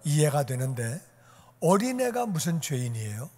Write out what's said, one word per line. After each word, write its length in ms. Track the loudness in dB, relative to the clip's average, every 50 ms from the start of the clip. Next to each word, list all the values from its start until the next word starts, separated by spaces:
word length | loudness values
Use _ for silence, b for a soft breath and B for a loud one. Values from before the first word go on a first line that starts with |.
| 0
이해가 400 | 2 2 4 4 4 4 2 0
되는데 580 | 0 -2 -4 -2 -4 -4 -4 -4 -6 -6 -8 -12 -16 _ B B B B B B B B B
어린애가 640 | 4 4 6 6 4 0 0 0 0 0 0 -2 -2
무슨 340 | -2 -2 -2 0 0 -2 -2
죄인이에요? 680 | -2 -2 -4 -2 -2 -2 -4 -6 -6 -6 -6 -8 -8 -10 -14